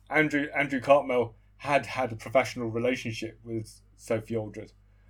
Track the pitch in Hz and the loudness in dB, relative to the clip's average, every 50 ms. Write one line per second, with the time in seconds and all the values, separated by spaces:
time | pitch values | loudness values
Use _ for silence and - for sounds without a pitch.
0 | _ - 139 156 156 147 147 143 143 151 - 139 143 143 139 127 - 139 139 143 | _ 0 2 2 2 4 2 0 0 0 -2 -2 -2 0 -2 0 6 8 6 8
1 | 135 131 123 120 113 113 - - _ _ _ _ - 139 143 135 113 - - 131 | 6 4 0 0 0 0 -4 -12 _ _ _ _ -2 0 0 0 0 -2 -4 -4
2 | 131 110 113 107 - 113 - 131 117 - - 127 120 113 110 117 120 127 131 127 | -4 -4 -4 -8 -8 0 2 2 2 2 -2 -6 -6 -4 -2 0 0 0 -2 -2
3 | - 120 113 - 110 110 - - 113 117 113 110 110 - - - _ _ _ - | -4 -8 -8 -8 -10 -10 -12 -16 -12 -8 -8 -8 -8 -10 -16 -20 _ _ _ -20
4 | - - 117 107 110 - 117 110 107 104 95 107 101 - - _ _ _ _ _ | -4 -4 -4 -4 -2 -4 -6 -6 -6 -6 -10 -14 -16 -16 -20 _ _ _ _ _
5 | _ | _